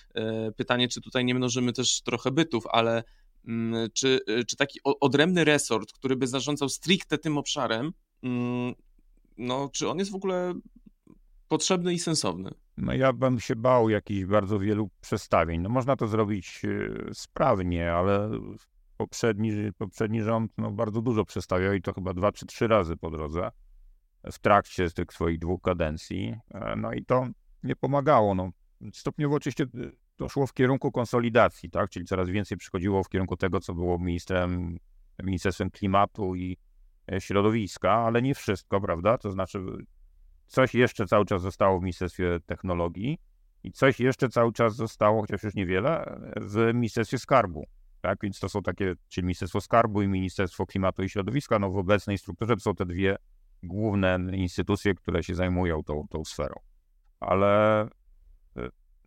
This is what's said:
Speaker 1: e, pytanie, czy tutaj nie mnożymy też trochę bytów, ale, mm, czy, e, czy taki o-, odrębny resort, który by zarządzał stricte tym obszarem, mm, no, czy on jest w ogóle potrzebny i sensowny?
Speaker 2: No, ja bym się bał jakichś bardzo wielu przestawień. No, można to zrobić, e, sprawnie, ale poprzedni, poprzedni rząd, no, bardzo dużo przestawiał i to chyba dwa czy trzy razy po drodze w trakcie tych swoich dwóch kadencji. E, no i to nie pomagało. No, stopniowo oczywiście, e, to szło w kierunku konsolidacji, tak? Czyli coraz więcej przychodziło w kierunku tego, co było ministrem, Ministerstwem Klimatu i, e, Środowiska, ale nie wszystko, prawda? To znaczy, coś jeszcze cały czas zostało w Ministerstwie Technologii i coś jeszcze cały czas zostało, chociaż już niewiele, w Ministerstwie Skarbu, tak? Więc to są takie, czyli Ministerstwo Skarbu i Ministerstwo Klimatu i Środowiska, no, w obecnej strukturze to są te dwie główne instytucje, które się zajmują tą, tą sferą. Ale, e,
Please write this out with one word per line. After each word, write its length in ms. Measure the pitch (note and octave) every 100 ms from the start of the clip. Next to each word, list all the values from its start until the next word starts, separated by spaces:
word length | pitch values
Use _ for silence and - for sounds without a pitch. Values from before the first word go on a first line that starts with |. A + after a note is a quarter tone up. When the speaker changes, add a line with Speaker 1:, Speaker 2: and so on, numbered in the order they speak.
| - -
Speaker 1:
e, 360 | A2 A2 A2
pytanie, 360 | - C3 B2 A#2+
czy 140 | A#2+
tutaj 240 | A2+ C3 B2
nie 100 | B2+
mnożymy 380 | B2 B2 B2
też 280 | A#2+ A#2+ -
trochę 300 | - A#2 C3
bytów, 320 | C3+ D#3+ A#2 -
ale, 360 | A#2 A2+ A2+ - _ _ _ -
mm, 420 | A#2 A2+ A2+ A2+
czy, 260 | - C3+ C3 -
e, 160 | A2+
czy 120 | A#2 -
taki 240 | C#3 -
o-, 160 | C#3 -
odrębny 440 | C#3 C3+ E3 F3
resort, 500 | D3+ D3 - A2 G#2
który 220 | - C3 C3
by 120 | B2+
zarządzał 420 | C3+ C3 C#3+ C3+
stricte 480 | - D3+ F#3+ - D#3
tym 200 | E3 D3
obszarem, 540 | - D3+ A#2+ A2+ D3 - _ _
mm, 500 | B2+ B2 B2 B2 B2 - _ _ _ _ _ -
no, 320 | B2 B2+ C#3
czy 160 | - B2+
on 100 | D3+
jest 120 | G3
w 40 | F#3+
ogóle 380 | G3 F3+ F3+ F3 - - - _ _ - _ - -
potrzebny 460 | D#3 - F#3 F3+
i 60 | F3
sensowny? 520 | E3+ D#3 G2 F2 F#2+ - _ -
Speaker 2:
No, 160 | -
ja 200 | C3 C3
bym 260 | A#2+ C3 B2
się 160 | - A#2
bał 340 | B2 B2+ A2+
jakichś 360 | G#2 - G2+ F#2
bardzo 340 | G#2 G2 G#2
wielu 300 | G2+ G#2 G#2 _
przestawień. 600 | - A2 - G2 E2 E2+
No, 80 | F#2
można 260 | B2+ B2+ C3+
to 120 | A#2
zrobić, 540 | G#2+ G#2 G#2 - - G#2
e, 480 | G2+ G#2 G#2+ -
sprawnie, 800 | - - - D3 G#2 F2+ F2 E2+
ale 380 | E2+ F#2+ G2+ G#2+ A2 - G#2+ _ _ _ -
poprzedni, 560 | G#2+ - A#2 G#2 A2 G#2 G#2 -
poprzedni 440 | G2+ - A2 A2+
rząd, 300 | G#2+ A2+ A2+ -
no, 140 | A2
bardzo 300 | G#2 A2 A2
dużo 240 | A#2 A2 F#2
przestawiał 480 | G#2 - F#2 F#2+
i 80 | G2+
to 120 | G2
chyba 200 | G2 F#2
dwa 180 | F2+ G2+
czy 140 | - -
trzy 220 | - A#2
razy 300 | A2 E2 E2
po 120 | E2
drodze 400 | D#2 D2+ E2 G#2+ - - - - _ _ _ -
w 80 | -
trakcie 520 | G#2 G2+ - - F2
tych 220 | - E2+
swoich 260 | - E2+ E2
dwóch 220 | E2 F#2
kadencji. 720 | F#2 F2 D#2+ D#2 - F#2 G#2+ A2+ -
E, 220 | G2 G#2+ A2
no 180 | A2
i 120 | A#2+ -
to 220 | B2+ B2+ - _ -
nie 120 | B2+ C3
pomagało. 600 | C3 C#3+ C#3 C3 G#2 F#2+
No, 140 | F#2 - _ _ A2
stopniowo 420 | - - - D3 D3
oczywiście, 280 | - -
e, 40 | C3 - C3+ - _ -
to 140 | C3
szło 180 | C#3 C3+
w 60 |
kierunku 380 | - B2+ C3+ C#3+
konsolidacji, 800 | B2+ A#2 B2 A#2 A2+ F#2+ - F2
tak? 200 | F2 G2+
Czyli 160 | - E2+
coraz 240 | F#2 F2+
więcej 280 | G2+ G2 F#2+
przychodziło 460 | - F#2+ F#2+ G2
w 60 | F#2
kierunku 280 | F#2+ F#2 F#2
tego, 220 | F#2+ F#2
co 140 | -
było 260 | F2 F2 F2
ministrem, 800 | F2+ E2+ - F#2 F2+ F2+ F2 F2 _ - - -
Ministerstwem 480 | F#2+ F#2 G2+ - F#2+
Klimatu 640 | - G2+ G2 G2+ - F#2+ F#2
i, 220 | F2+ F2+ _ _ - _ -
e, 100 | F#2+
Środowiska, 680 | - G2 G#2 A2+ G2 - F#2
ale 300 | A2 A2+ A#2
nie 140 | C3 C#3+
wszystko, 460 | - F#2+ - G2
prawda? 360 | G2 E2+ G2 B2
To 140 | G#2
znaczy, 280 | F#2+ F#2+ G2 F#2 - - - - _ - - _
coś 280 | - B2+ A#2
jeszcze 320 | B2 - F#2+
cały 180 | G#2+ G2
czas 160 | G2
zostało 380 | F#2 - G2 F#2+
w 20 |
Ministerstwie 580 | F#2 E2+ F2+ - F2+ F2 -
Technologii 720 | E2+ F#2 F2 E2+ E2+ A#2+ E3 _ _ _ _
i 80 | -
coś 280 | - C#3 B2
jeszcze 300 | B2 - B2+
cały 240 | A#2+ A#2
czas 220 | G#2+ A#2 G#2+
zostało, 460 | A2+ - G#2+ A2
chociaż 220 | G2+ G2+
już 120 | G#2+ G#2+
niewiele, 640 | F2+ F#2 B2+ E3 - B2 A#2 A2
w 360 | G2+ G#2 A2+
Ministerstwie 440 | A#2 A2+ A#2+ G#2+ C3
Skarbu, 480 | - C3+ G2+ D2+ - - - -
tak? 160 | F2+ G2+
Więc 160 | G#2 -
to 100 | G2
są 120 | G#2
takie, 340 | F#2 F2+ G2 E2+ _
czyli 160 | - F2+
Ministerstwo 360 | F2+ F#2 G#2
Skarbu 400 | - A#2 A2+ G2+
i 60 | G2
Ministerstwo 580 | F#2+ F#2 - F#2+ - F#2
Klimatu 380 | G2 F#2+ -
i 60 | F#2+
Środowiska, 500 | G#2 G2 C3+ - A2
no, 120 | G2
w 60 | G2
obecnej 400 | F2+ G2+ - G2
strukturze 360 | - F2 A2+
to 60 | G#2+
są 160 | G#2+ F2+
te 100 | F#2
dwie 300 | F2 F#2+ G2 - _ _ -
główne 560 | F2 F#2+ A2 G2+ F#2 F#2 F#2
instytucje, 640 | F#2 F2+ - F2 G2+ G2+ F#2+
które 280 | - F2
się 120 | E2 F2
zajmują 480 | F2+ F2+ F2+ D#2
tą, 240 | D2+ D2+ D2
tą 160 | D#2 D#2
sferą. 300 | - D2 - - _ _ _ _ -
Ale, 640 | - F#2 G2+ G#2 G#2+ G#2+
e, 880 | A2 _ _ - - - _ B1+ B1 - _ _